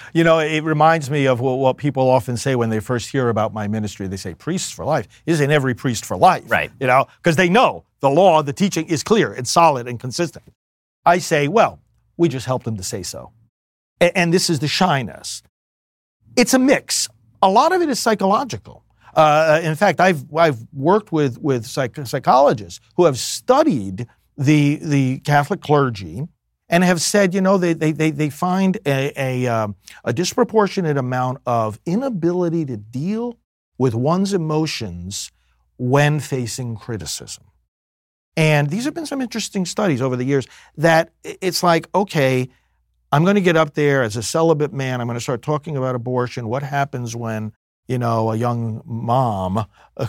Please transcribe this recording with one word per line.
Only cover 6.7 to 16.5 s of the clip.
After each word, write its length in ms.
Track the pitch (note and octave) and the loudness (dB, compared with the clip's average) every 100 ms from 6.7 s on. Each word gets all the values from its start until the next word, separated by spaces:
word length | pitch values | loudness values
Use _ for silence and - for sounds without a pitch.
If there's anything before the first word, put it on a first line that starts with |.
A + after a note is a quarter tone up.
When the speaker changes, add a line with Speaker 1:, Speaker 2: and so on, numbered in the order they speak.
| - | -4
Speaker 1:
You 60 | C3 | 2
know, 200 | B2+ B2+ _ | 2 2 _
'cause 140 | E3+ D#3+ | 0 2
they 140 | F3+ | 4
know 340 | A#3 G#3+ F2+ _ - | 4 2 0 _ -2
the 80 | C#3 | 2
law, 320 | D3 F#3+ D#3 | 4 6 4
the 120 | C#3+ | 2
teaching 320 | - G3 - D#3+ | -2 -2 -2 -4
is 160 | D#3+ | -4
clear 280 | - A3 C3 | 2 2 2
and 160 | A2+ B2 | -2 -2
solid 400 | F3 E3 C3+ A#2+ | 2 4 2 -6
and 140 | A#2 | -8
consistent. 460 | C3 A#2+ E3+ - _ _ _ _ _ _ | -8 -6 -6 -6 _ _ _ _ _ _
I 140 | - F3 | 2 2
say, 300 | - D#3 C#3+ | 2 0 2
"Well, 320 | G#3+ C#3+ E2 _ _ _ - | 4 2 0 _ _ _ 0
we 120 | E3+ | 0
just 180 | C3 B2+ | 0 -4
help 180 | B2+ | -4
them 140 | - G#2+ | -4 -8
to 40 | |
say 200 | F#2 G#2 | -8 -8
so." 280 | F2+ C2+ B1 _ _ _ _ _ _ - | -8 -12 -16 _ _ _ _ _ _ 0
A-, 160 | F3 G3 | 2 2
and 160 | E3+ | 2
this 160 | F3 - | 2 2
is 100 | D3+ | -2
the 100 | C#3+ | -2
shyness. 720 | - F#3 C#3+ G#2 - - - _ _ _ _ _ _ _ _ _ | 0 2 2 -4 -12 -14 -14 _ _ _ _ _ _ _ _ _
It's 200 | - A#3+ | 0 2